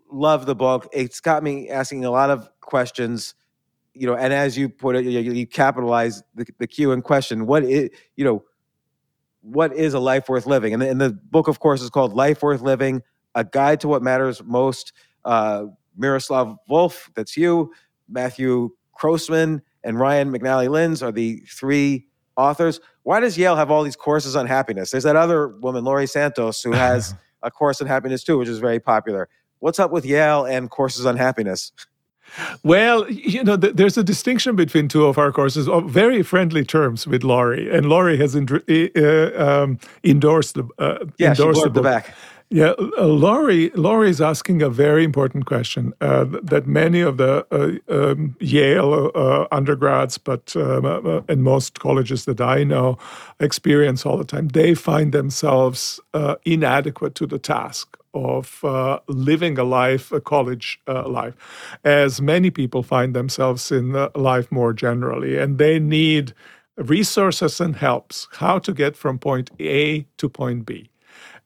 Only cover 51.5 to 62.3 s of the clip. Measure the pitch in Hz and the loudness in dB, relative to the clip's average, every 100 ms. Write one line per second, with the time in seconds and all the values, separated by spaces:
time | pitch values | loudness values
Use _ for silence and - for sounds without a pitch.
51.5 | 135 - - 139 135 117 127 - 117 123 | 2 0 -6 -2 0 0 -4 -4 -2 0
52.5 | 135 143 139 127 127 - - - - 147 | 0 0 0 0 -2 -10 -20 -16 -4 -2
53.5 | - 170 147 143 131 147 - - 143 156 | 0 2 4 4 0 -2 -4 -4 -4 0
54.5 | 160 165 165 - 156 151 143 139 - 147 | 2 4 2 2 0 2 0 -2 -2 2
55.5 | 131 131 127 - - _ 151 147 - 165 | 2 2 0 -10 -10 _ -4 -4 -4 -2
56.5 | 165 135 135 143 - 143 - 143 139 - | 0 2 0 -2 -6 -8 -6 -8 -8 -4
57.5 | 139 - - - - _ 147 127 131 127 | -4 -6 -12 -16 -20 _ -8 -4 -4 -6
58.5 | - 147 131 131 139 - 131 135 160 170 | -8 -4 -2 -2 -4 -6 -4 0 0 0
59.5 | 131 127 127 127 131 - 151 - 147 123 | -2 0 2 2 0 -2 -6 -2 -2 -2
60.5 | 127 - - - 131 131 123 113 - - | -6 -10 -12 -8 -6 -6 -6 -8 -12 -20
61.5 | - - - 147 147 139 131 143 | -20 -20 -4 2 4 2 0 0